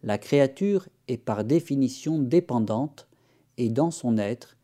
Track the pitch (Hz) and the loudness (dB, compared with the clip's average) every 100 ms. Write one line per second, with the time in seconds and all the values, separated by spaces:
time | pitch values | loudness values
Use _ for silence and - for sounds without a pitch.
0 | 117 104 - 143 135 135 202 196 - _ | -2 -4 2 4 4 2 0 0 -2 _
1 | - 120 - 107 107 160 151 139 131 - | -8 -6 -4 -2 2 0 0 0 0 -2
2 | - 156 131 165 180 123 107 110 147 - | -4 -2 2 2 2 -2 0 0 -2 -8
3 | - _ _ _ _ - 120 113 165 160 | -20 _ _ _ _ -4 -2 2 0 0
4 | 120 110 101 120 - _ | 0 0 0 -6 -10 _